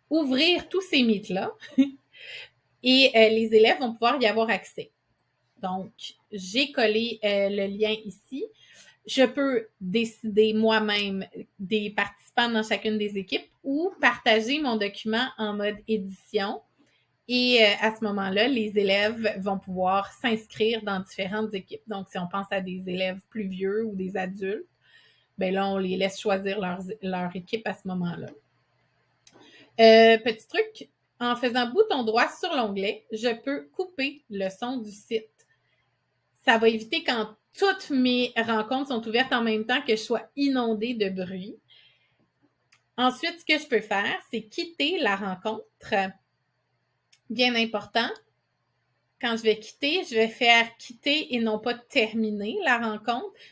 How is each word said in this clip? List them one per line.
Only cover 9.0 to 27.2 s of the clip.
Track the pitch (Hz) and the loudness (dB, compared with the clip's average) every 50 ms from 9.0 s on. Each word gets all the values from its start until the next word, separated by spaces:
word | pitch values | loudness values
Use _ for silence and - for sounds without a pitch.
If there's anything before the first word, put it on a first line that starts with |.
| _ | _
Je | - - 262 254 | -2 2 4 4
peux | 240 254 285 277 269 254 220 - - _ - | 4 2 0 0 0 0 -2 -4 -6 _ -12
décider | 190 180 180 233 233 226 - - - 220 202 208 220 220 214 | -6 -2 0 0 0 -2 -4 -8 -8 -2 2 4 4 4 4
moi-même | 214 220 220 220 214 214 208 208 208 202 202 196 190 185 - - 180 - _ _ - | 2 2 2 2 2 2 0 0 -2 -2 -2 -4 -6 -8 -10 -14 -18 -18 _ _ -12
des | 202 175 220 214 208 208 | -6 -2 -2 -2 -2 -2
participants | 208 - 202 - - - - - - 247 240 240 | -4 -4 -4 -4 -6 -12 -20 -6 -2 0 0 2
dans | 226 214 220 | 2 0 0
chacune | 220 220 196 - 220 214 214 | 0 -2 -2 -2 -2 -2 -2
des | 208 208 202 196 | -2 -4 -4 -6
équipes | 190 - - - - - _ _ - | -6 -4 -6 -6 -6 -8 _ _ -6
ou | 269 277 302 339 392 370 - | -4 -2 -2 -2 -2 -2 0
partager | 285 247 233 - - 240 220 220 220 226 285 311 | 2 2 2 2 2 2 2 2 2 0 -2 -2
mon | 302 254 226 | 0 0 0
document | 214 202 202 202 - - 220 220 233 254 262 - - | 0 -2 -4 -6 -6 -6 -4 -2 -2 -2 -4 -4 -6
en | 220 208 208 | -6 -6 -4
mode | 202 202 208 208 202 - - | -4 -4 -4 -4 -6 -4 -4
édition. | 220 208 190 190 190 - - - - 208 196 208 285 440 - _ _ _ _ _ _ _ _ _ _ _ _ - | -4 -4 -4 -6 -12 -14 -10 -6 -4 -4 -2 -4 -6 -8 -12 _ _ _ _ _ _ _ _ _ _ _ _ -2
Et, | 247 247 247 247 247 233 | 0 2 2 4 6 6
euh, | 220 208 202 202 | 6 6 4 2
à | 208 220 220 | 0 -2 -2
ce | - 220 | -2 -4
moment-là, | 208 202 202 196 196 190 202 226 262 | -4 -4 -4 -4 -2 0 0 2 2
les | 277 233 214 214 196 208 | 2 0 -2 -2 0 0
élèves | 196 190 196 202 208 214 226 226 220 208 220 196 | 2 2 2 2 2 0 -2 -2 -4 -4 -4 -4
vont | 190 202 196 190 | -4 -4 -4 -4
pouvoir | - 196 185 185 185 185 190 196 196 - - | -6 -8 -6 -2 0 0 0 0 -2 -4 -6
s'inscrire | - - 240 220 220 220 - - - 214 226 233 220 214 | -6 -4 -2 -2 -2 -4 -6 -4 -2 0 0 0 0 -2
dans | 208 196 185 | -4 -6 -6
différentes | 185 - - - 190 180 208 214 220 214 214 | -6 -8 -8 -8 -6 -6 -4 -4 -4 -4 -6
équipes. | 190 - - - - _ 220 | -8 -10 -10 -14 -14 _ -10
Donc, | 214 196 190 - | -10 -10 -10 -10
si | - 190 | -8 -8
on | 180 175 | -6 -6
pense | - 196 196 - | -6 -6 -6 -4
à | 196 196 | -4 -6
des | 185 185 185 185 185 185 | -4 -6 -8 -10 -8 -6
élèves | 180 185 185 185 185 196 - _ | -6 -4 -4 -4 -4 -6 -12 _
plus | - 220 202 190 | -10 -8 -8 -6
vieux | 185 185 190 190 202 220 226 | -6 -4 -4 -2 -2 -2 -4
ou | 220 202 | -4 -4
des | 190 190 185 196 | -6 -6 -6 -4
adultes, | 196 185 190 196 202 196 190 202 294 359 - _ _ _ _ _ - _ _ _ _ _ _ _ - | -4 -6 -6 -6 -6 -6 -6 -6 -6 -8 -12 _ _ _ _ _ -20 _ _ _ _ _ _ _ -4
ben | 190 185 190 | -2 -2 0
là, | 196 196 196 | 0 0 0
on | 196 196 | 0 -2
les | 190 185 185 185 | -2 -2 -2 0
laisse | 190 190 - - | -2 -2 -2 -2
choisir | - 214 196 190 196 196 196 214 | -2 0 0 0 0 -2 -4 -4
leur, | 190 180 180 190 185 180 220 - | -4 -4 -6 -6 -8 -10 -10 -8
leur | - 185 185 180 | -6 -6 -4 -4